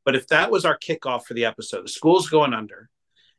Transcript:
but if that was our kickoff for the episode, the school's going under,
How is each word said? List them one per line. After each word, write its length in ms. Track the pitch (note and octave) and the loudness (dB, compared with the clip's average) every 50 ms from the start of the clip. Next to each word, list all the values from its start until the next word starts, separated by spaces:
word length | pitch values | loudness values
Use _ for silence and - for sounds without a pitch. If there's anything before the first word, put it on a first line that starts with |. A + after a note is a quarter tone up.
| - | -2
but 120 | C#3 C3 | 0 0
if 120 | B2 - - | 0 0 0
that 240 | E3 D#3 F3 G#3+ | 2 2 2 2
was 140 | A3 F#3 E3 | 2 2 2
our 120 | E3+ D3 - | 0 0 -2
kickoff 480 | - - D#3+ D#3+ - C3+ B2+ B2 - | -4 -6 -6 -6 -4 -6 -6 -6 -6
for 80 | - B2 | -8 -6
the 100 | A#2 A#2 | -2 -2
episode, 380 | A2+ G#2 - A2 - - G2 F#2 | -2 -4 -6 -10 -10 -10 -10 -10
the 40 | - | -10
school's 380 | - - - D#3+ F3 F#3 F3 - | -8 0 2 4 4 4 4 2
going 240 | D3+ D#3 D3 C#3 A#2+ | 2 2 2 2 0
under, 360 | A2 G#2+ G2+ F#2+ F#2+ A2 _ _ _ _ _ _ _ _ _ _ | -4 -6 -10 -14 -20 -20 _ _ _ _ _ _ _ _ _ _